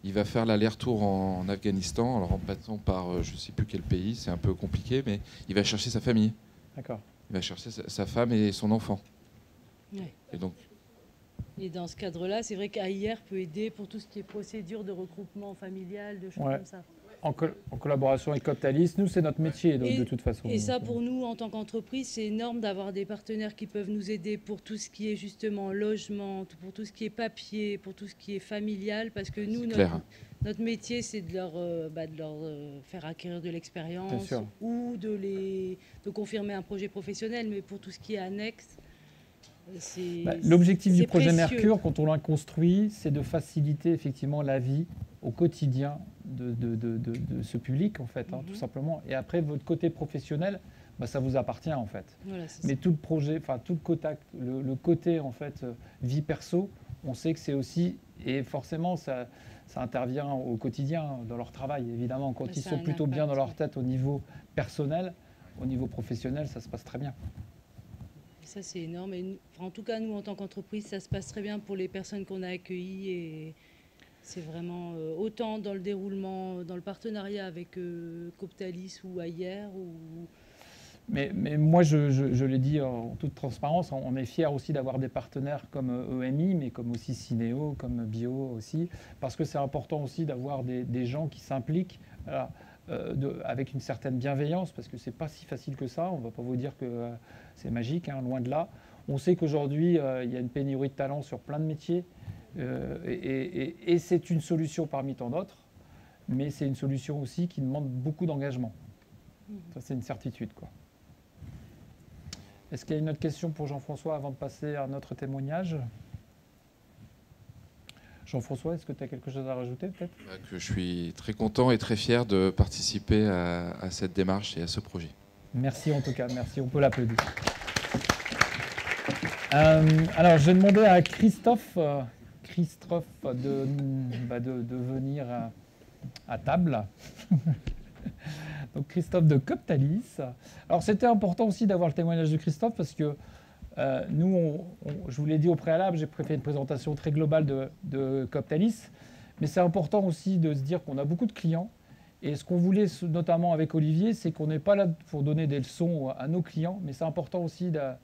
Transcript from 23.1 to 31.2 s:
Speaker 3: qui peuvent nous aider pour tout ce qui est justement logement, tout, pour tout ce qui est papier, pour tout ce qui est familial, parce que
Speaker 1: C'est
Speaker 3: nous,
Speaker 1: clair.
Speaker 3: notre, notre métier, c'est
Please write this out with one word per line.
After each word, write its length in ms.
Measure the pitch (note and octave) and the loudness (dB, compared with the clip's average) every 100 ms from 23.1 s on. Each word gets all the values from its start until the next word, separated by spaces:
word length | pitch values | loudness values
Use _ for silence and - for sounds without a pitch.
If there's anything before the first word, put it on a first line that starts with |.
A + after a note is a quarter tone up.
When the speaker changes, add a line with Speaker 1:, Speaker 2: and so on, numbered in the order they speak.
| G#3 - A3 G#3+ G#3+ | -8 -6 -4 -4 -6
Speaker 3:
qui 100 | G#3+ | -8
peuvent 220 | G#3 G3+ | -6 -4
nous 220 | G#3 G3 | -4 -4
aider 260 | G#3+ F3+ G#3 | -4 -4 -6
pour 240 | G#3 G#3 | -6 -10
tout 160 | - G#3+ | -8 -10
ce 140 | - | -10
qui 200 | - G#3+ | -6 -4
est 60 | G#3 | -4
justement 560 | G3 - A3 G3+ G3 | -6 -6 -4 -4 -4
logement, 720 | G3 G#3 G#3+ - G3+ G3 F#3+ | -2 0 -2 -4 -6 -6 -8
tout, 140 | F#3+ D#3 | -10 -14
pour 160 | F#3 | -16
tout 100 | F#3+ | -12
ce 80 | G#3+ | -12
qui 140 | - A3 | -8 -8
est 40 | |
papier, 680 | G#3+ A3+ - - G#3+ G#3 G3+ | -4 -6 -6 -10 -4 -2 -4
pour 160 | F#3+ | -8
tout 140 | F#3 G3+ | -14 -14
ce 60 | |
qui 220 | - - G3 | -16 -8 -8
est 40 | |
familial, 720 | - G#3 G#3+ G#3 G#3 G#3+ A3+ | -6 -4 -4 -2 -4 -4 -4
parce 200 | G#3+ G3 | -6 -8
que 120 | - | -6
Speaker 1:
C'est 80 | G#3 | -4
Speaker 3:
nous, 160 | A#3 A#3+ | -2 0
Speaker 1:
clair. 220 | A3 F#3 | 4 4
Speaker 3:
notre, 120 | E3 - - - - | 4 -8 -20 -20 -4
notre 160 | - - | -4 -2
métier, 400 | A3+ A3+ - A#3+ | -2 -2 -4 -6
c'est 220 | A3+ G#3+ | -4 -8